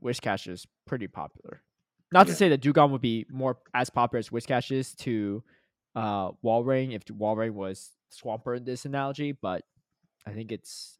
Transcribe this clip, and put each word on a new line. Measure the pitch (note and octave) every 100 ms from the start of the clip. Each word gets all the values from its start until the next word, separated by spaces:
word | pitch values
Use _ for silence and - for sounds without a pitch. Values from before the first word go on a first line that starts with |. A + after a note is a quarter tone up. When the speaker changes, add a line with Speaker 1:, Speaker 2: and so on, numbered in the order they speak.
Speaker 1:
Whiscash | B2 B2 - G2 -
is | F2+ - _ -
pretty | B2+ G2+
popular. | - D2 - - - _ _ _ _ _
Not | F#3 G3
to |
Speaker 2:
Yeah. | E3
Speaker 1:
say | F#3+
that | C#3
Dewgong | C#3 D3 D3
would | C3+
be | B2 A2+ -
more | C3 C3 A#2+ _
as | B2 B2
popular | C3 A#2+ A#2+
as | A2
Whiscash | A#2 - B2 -
is | C3 C3 -
to, | - A2 G2+ G#2 - _ _ _ _ A#2
uh, | A2 G2+ F#2 -
Walrein | A#2 A2+ B2 C3 C3 A2
if | -
Walrein | G#2+ G#2+ A2 A2+
was | G#2 F#2+ F#2+ - _ _
Swampert | - A#2 A2 B2 B2
in | B2
this | B2 C#3+
analogy, | C#3 C#3 C#3 D3
but | C#3 G2 F2+ - _ _ _ _ _ -
I |
think | G#2+ A2
it's, | A2 - - - -